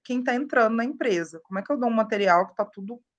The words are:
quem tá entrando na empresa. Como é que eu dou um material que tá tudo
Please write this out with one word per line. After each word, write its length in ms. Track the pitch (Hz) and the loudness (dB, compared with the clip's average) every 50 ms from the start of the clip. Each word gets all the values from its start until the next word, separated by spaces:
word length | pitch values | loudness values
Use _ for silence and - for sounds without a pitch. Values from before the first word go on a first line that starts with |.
| _ | _
quem 220 | - 247 247 247 | -4 -4 -2 -2
tá 100 | 262 240 | -2 -2
entrando 400 | 247 294 - - 247 226 220 226 | -2 -2 0 2 4 4 4 2
na 100 | 226 233 | 0 -2
empresa. 560 | 254 - - - 247 190 170 170 156 160 160 - | -4 -4 -4 -2 0 0 0 -2 -4 -8 -16 -14
Como 160 | _ 190 190 | _ -8 -8
é 20 | 202 | -4
que 80 | - | -4
eu 80 | 285 262 | -4 -2
dou 100 | 247 233 | 0 0
um 40 | 226 | 0
material 560 | 226 220 214 220 202 202 190 170 175 190 190 | 0 0 0 0 0 4 4 4 4 4 0
que 80 | - | -2
tá 80 | - 208 | -6 -6
tudo 360 | - - 202 196 202 240 240 _ _ _ | -6 -8 -12 -12 -12 -12 -14 _ _ _